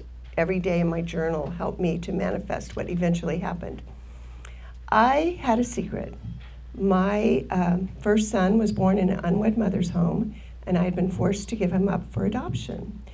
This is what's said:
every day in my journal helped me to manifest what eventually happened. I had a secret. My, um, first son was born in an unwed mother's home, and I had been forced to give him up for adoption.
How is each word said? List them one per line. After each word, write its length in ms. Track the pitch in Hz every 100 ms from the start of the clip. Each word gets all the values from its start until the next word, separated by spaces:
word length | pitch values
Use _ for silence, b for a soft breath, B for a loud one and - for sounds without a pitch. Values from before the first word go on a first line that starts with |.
| - - - -
every 220 | 165 185
day 200 | 180 175
in 80 | 170
my 140 | 165
journal 480 | 170 170 160 156 147
helped 280 | 170 - -
me 200 | 180 170
to 140 | -
manifest 600 | 185 185 196 - - -
what 140 | - -
eventually 500 | 175 175 170 165 170
happened. 440 | - 175 - - - - B B B B B B B B -
I 480 | 214 240 285 330 359
had 160 | 262 226
a 60 |
secret. 500 | 240 - 175 196 - - - B B B -
My, 680 | 202 196 185 190 208 220 - -
um, 400 | 185 175 180 185 -
first 300 | 208 214 214
son 260 | 208 185 226
was 160 | 214
born 240 | - 190 196
in 140 | 185
an 100 | 185
unwed 360 | 170 202 220 226
mother's 320 | 190 190 175
home, 440 | 175 170 170 220 B B B -
and 120 | 175
I 60 |
had 120 | 180 180
been 140 | 185
forced 400 | - 180 196 -
to 60 | 220
give 140 | 180
him 180 | 185 196
up 180 | 175 -
for 180 | -
adoption. 800 | 196 240 339 - - - - - -